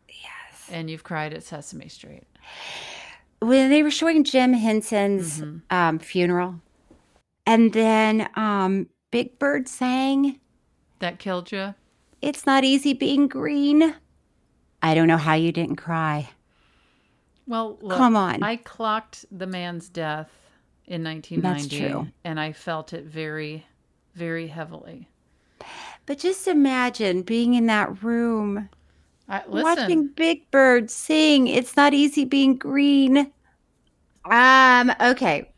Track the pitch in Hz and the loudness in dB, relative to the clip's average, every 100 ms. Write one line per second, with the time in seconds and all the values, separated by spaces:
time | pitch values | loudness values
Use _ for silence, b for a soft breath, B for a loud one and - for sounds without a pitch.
0 | _ - - - - - - 165 160 160 | _ -20 -20 -20 -20 -20 -16 -12 -10 -12
1 | - 160 151 160 - 151 - - 156 - | -10 -8 -8 -12 -14 -16 -16 -18 -20 -20
2 | - 143 _ _ B B B B B B | -20 -20 _ _ B B B B B B
3 | B B _ _ 226 269 262 294 302 - | B B _ _ 2 4 6 4 2 0
4 | 330 320 285 262 254 247 220 214 214 208 | 2 2 2 2 2 2 0 -2 -2 -2
5 | 202 196 165 151 151 160 - 180 170 160 | 0 -2 -4 -10 -12 -14 -4 0 0 0
6 | - 185 175 180 180 175 - _ _ _ | -4 -2 0 0 -4 -10 -20 _ _ _
7 | _ _ _ _ - 226 226 220 220 220 | _ _ _ _ 2 4 4 2 2 2
8 | 220 220 - - 214 202 185 196 - _ | 2 0 -2 -4 -2 0 0 -2 -6 _
9 | _ 240 - - 285 285 254 - 254 254 | _ -6 -6 -4 -4 -2 -6 -6 -4 -2
10 | 269 277 277 269 _ _ _ _ _ _ | 0 0 0 -4 _ _ _ _ _ _
11 | 175 185 196 180 175 196 196 196 _ _ | -10 -8 -8 -8 -8 -10 -10 -12 _ _
12 | _ _ 294 285 - 269 262 269 285 269 | _ _ -8 -4 0 2 4 2 0 -2
13 | 269 277 277 269 294 285 285 294 320 - | 0 0 0 -2 -4 -2 2 4 4 0
14 | _ _ _ _ _ _ _ _ 160 160 | _ _ _ _ _ _ _ _ 0 4
15 | 165 160 156 156 165 165 170 170 165 165 | 4 2 2 0 0 -2 -4 -6 -6 -6
16 | 160 147 131 _ _ _ _ _ _ _ | -4 -6 -10 _ _ _ _ _ _ _
17 | _ _ _ _ - 226 220 - 202 180 | _ _ _ _ -8 -6 -6 -10 -4 2
18 | 247 214 180 - 208 240 - - 220 214 | 4 4 0 -2 -4 -6 -12 -8 -6 -6
19 | - - - 190 190 185 175 170 - 170 | -8 -20 -20 -14 -12 -10 -10 -12 -12 -10
20 | 156 151 151 _ _ _ _ _ - 175 | -8 -8 -12 _ _ _ _ _ -12 -10
21 | 165 160 - 165 185 143 143 143 143 - | -10 -12 -10 -6 -4 -4 -8 -8 -6 -6
22 | 160 - 170 156 156 151 - 160 156 165 | -10 -12 -10 -8 -8 -10 -10 -10 -10 -16
23 | 151 156 156 156 151 156 - _ _ _ | -14 -12 -10 -10 -10 -14 -18 _ _ _
24 | _ 175 170 165 165 160 156 165 - - | _ -12 -8 -8 -10 -12 -14 -16 -20 -20
25 | - _ _ B B B B B B B | -20 _ _ B B B B B B B
26 | - 277 359 370 381 311 277 254 247 240 | -10 -4 -4 -2 0 2 2 2 -2 -2
27 | 202 180 180 233 240 247 226 214 190 190 | -2 -2 -2 -2 2 2 2 0 -2 -6
28 | 226 233 233 220 208 202 202 _ _ _ | -4 -2 -2 -2 -4 -6 -10 _ _ _
29 | _ _ - - 349 302 320 339 240 320 | _ _ -12 -12 -6 -2 0 0 0 0
30 | 285 - 330 330 _ 269 262 240 220 - | -2 -2 -2 -2 _ 4 6 4 0 -6
31 | - 311 311 285 247 - 240 - 285 277 | -2 2 4 4 4 0 0 2 4 4
32 | 285 294 254 277 269 262 285 277 285 277 | 2 0 0 2 2 2 -2 0 4 4
33 | 262 277 277 _ _ _ _ _ _ _ | 4 4 2 _ _ _ _ _ _ _
34 | _ _ 175 233 254 262 262 247 247 - | _ _ 0 6 8 8 8 6 2 2
35 | 247 254 208 147 - | 2 2 0 -2 -6